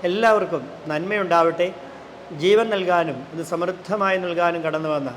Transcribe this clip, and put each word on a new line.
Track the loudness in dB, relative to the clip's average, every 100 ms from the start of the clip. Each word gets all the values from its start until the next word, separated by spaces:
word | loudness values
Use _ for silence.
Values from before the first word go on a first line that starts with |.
| 0
എല്ലാവർക്കും | 2 4 4 2 -4 -6 -12 -6
നന്മയുണ്ടാവട്ടെ. | -4 -2 -2 2 4 4 2 -2 -2 -16 -18 -18 -18 -14 -2
ജീവൻ | 4 4 4
നൽകാനും | 0 2 2 2 -4 -10
അത് | -10 -6
സമൃദ്ധമായി | -2 -2 -4 -4 0 2 2
നൽകാനും | 0 2 2 2 -2
കടന്നു | -2 -2
വന്ന | -2 -4